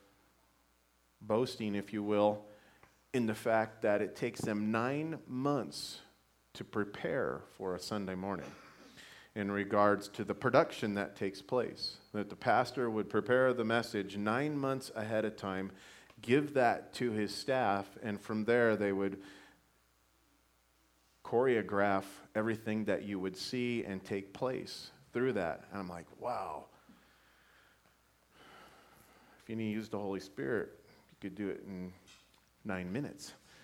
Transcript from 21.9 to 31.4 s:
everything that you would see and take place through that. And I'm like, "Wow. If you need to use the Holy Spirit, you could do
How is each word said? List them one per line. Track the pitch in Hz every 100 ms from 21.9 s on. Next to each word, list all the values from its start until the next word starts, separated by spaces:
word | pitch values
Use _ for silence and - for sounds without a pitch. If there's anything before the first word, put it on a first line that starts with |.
| 98 95 - -
everything | 110 110 110 110 107
that | 104 95
you | 101 98
would | 92 92
see | - 127 120 120
and | - 98
take | - 101 98
place | - 127 131 - - - - -
through | 120 127
that. | 107 85 - -
And | 98
I'm | 90
like, | 87 80 -
"Wow. | 90 113 92 73 - - - - _ _ _ _ _ _ _ _ _ _ _ _ _ - - - - - - - - - - -
If | -
you | 110
need | 110
to | 107
use | 107
the | 104
Holy | 101 95
Spirit, | - - 135 113 - - - - _
you | -
could | 98
do | 90